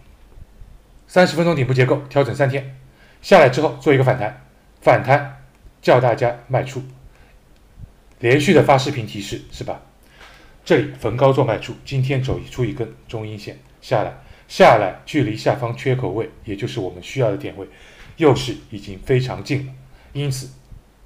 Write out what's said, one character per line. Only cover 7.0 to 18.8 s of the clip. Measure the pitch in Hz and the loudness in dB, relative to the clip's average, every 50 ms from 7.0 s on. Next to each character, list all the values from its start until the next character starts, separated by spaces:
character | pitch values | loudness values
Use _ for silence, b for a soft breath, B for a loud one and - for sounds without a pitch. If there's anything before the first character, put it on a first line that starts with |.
| - b b b b b b b _ _ _ _ _ _ _ - - - _ _ _ _ _ _ | -20 b b b b b b b _ _ _ _ _ _ _ -20 -20 -20 _ _ _ _ _ _
连 | - 117 127 147 | 0 2 2 2
续 | - - 180 | 4 4 4
的 | 143 120 | 4 6
发 | - 143 | 6 4
视 | 131 127 147 | 2 2 -2
频 | 135 123 110 | -6 -6 -8
提 | 101 - 104 | -10 -10 -12
示 | 101 - - - - - | -12 -10 -12 -12 -12 -16
是 | - - - | -16 -12 -10
吧？ | - 95 - - _ _ _ b b b b b b b b b b b b _ | -10 -10 -12 -14 _ _ _ b b b b b b b b b b b b _
这 | - 175 135 | 2 2 2
里 | 110 - - - | 2 -2 -8 -8
逢 | - 110 113 | -6 -6 -2
高 | 123 139 135 | 2 2 4
做 | 135 147 147 | 4 4 2
卖 | 117 107 92 | 0 0 -4
出， | - - 113 - - | -4 -10 -14 -16 -14
今 | - 139 131 | -8 -4 -4
天 | 127 131 143 131 127 | -2 0 -2 -2 -2
走 | 127 92 87 87 - | -4 -4 -6 -8 -12
出 | - - 123 | -6 -6 -6
一 | 107 - | -4 -4
根 | - 117 104 - - _ - | -6 -8 -10 -10 -18 _ -14
中 | - 110 107 107 | -12 -12 -10 -10
阴 | 107 104 | -14 -14
线 | - 110 98 - _ _ _ _ | -14 -16 -18 -18 _ _ _ _
下 | _ - 139 110 | _ -2 -2 -2
来， | 98 87 - b b b b b b _ | -2 -4 -8 b b b b b b _
下 | - - 190 160 127 110 | 2 6 6 8 8 6
来 | 101 92 87 - - | 4 0 -4 -8 -14
距 | - - 151 | -4 -2 -2
离 | 139 107 107 - | -2 -2 -4 -4
下 | - 143 - | -2 -2 -2
方 | - 123 113 123 - | -2 -4 -8 -8 -6
缺 | - 135 131 | -4 -4 -2
口 | 131 127 92 | -2 -2 -4
位， | 92 110 107 - - - - | -4 -6 -6 -8 -12 -18 -12
也 | - 98 | -12 -10
就 | 98 120 107 | -8 -8 -8
是 | - 120 | -6 -6
我 | 98 90 | -8 -8
们 | 87 90 87 | -10 -12 -16
需 | - - 135 | -12 -4 -2
要 | 127 110 | -2 -2
的 | 101 98 | -2 -4
点 | 104 101 85 | -8 -12 -14
位， | 92 95 B B B B B B B B B B | -14 -16 B B B B B B B B B B
又 | - 165 147 127 | 2 2 2 2
是 | - - 123 104 - - - | 2 -2 -8 -10 -12 -14 -16
已 | 113 | -16
经 | 98 | -16